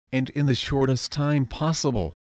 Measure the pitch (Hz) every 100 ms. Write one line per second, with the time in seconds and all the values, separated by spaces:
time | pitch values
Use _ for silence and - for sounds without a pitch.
0 | _ 131 131 147 143 120 - 139 135 127
1 | - - 147 147 127 - 156 160 147 117
2 | 80 -